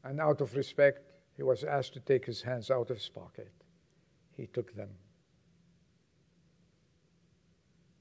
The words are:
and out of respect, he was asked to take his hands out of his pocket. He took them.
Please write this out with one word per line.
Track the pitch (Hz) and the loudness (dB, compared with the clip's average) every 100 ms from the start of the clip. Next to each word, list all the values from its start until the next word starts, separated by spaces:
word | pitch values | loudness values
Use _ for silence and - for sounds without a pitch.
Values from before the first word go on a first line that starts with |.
and | 131 143 | -6 0
out | 156 143 | 2 4
of | 143 | 2
respect, | 139 139 - 143 139 - - _ - | -2 -4 6 6 6 -12 -20 _ -4
he | |
was | 135 123 | 0 0
asked | 151 143 127 | 2 -2 -2
to | 131 | -10
take | - 135 | 2 2
his | 123 113 | 2 -8
hands | 120 123 107 | -6 -6 0
out | 131 117 | 0 0
of | 113 | -6
his | - | -8
pocket. | - 87 - 104 - _ _ _ _ _ _ _ - | -14 -18 -18 -20 -20 _ _ _ _ _ _ _ -14
He | 113 | -8
took | - 107 | -6 -6
them. | 104 101 95 - _ _ _ _ _ _ _ _ _ _ _ _ _ _ _ _ _ _ _ _ _ _ _ _ _ _ _ _ _ | -10 -14 -14 -20 _ _ _ _ _ _ _ _ _ _ _ _ _ _ _ _ _ _ _ _ _ _ _ _ _ _ _ _ _